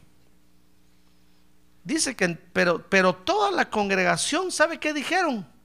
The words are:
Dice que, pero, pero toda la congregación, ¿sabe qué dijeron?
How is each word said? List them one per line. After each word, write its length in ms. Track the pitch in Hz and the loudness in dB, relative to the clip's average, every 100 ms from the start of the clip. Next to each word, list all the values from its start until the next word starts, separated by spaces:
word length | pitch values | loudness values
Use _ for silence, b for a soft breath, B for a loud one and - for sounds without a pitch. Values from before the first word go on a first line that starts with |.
| - - - - - - - - - - - - - - - - - - | -20 -20 -20 -20 -20 -20 -20 -20 -20 -20 -20 -20 -20 -20 -20 -20 -20 -18
Dice 320 | 170 311 285 233 | -6 -2 -2 0
que, 140 | 180 | -2
pero, 580 | 165 - 190 180 160 - | -2 -6 0 0 0 2
pero 240 | 190 185 185 | 4 4 0
toda 360 | - 403 403 | -2 0 2
la 180 | 339 247 | 0 -2
congregación, 840 | 214 202 190 180 165 - 311 370 | -2 0 0 2 0 0 -2 -2
¿sabe 280 | - 320 311 | 0 0 0
qué 140 | 302 | -4
dijeron? 540 | 294 - 349 339 226 165 - | -4 -2 0 0 -2 -8 -18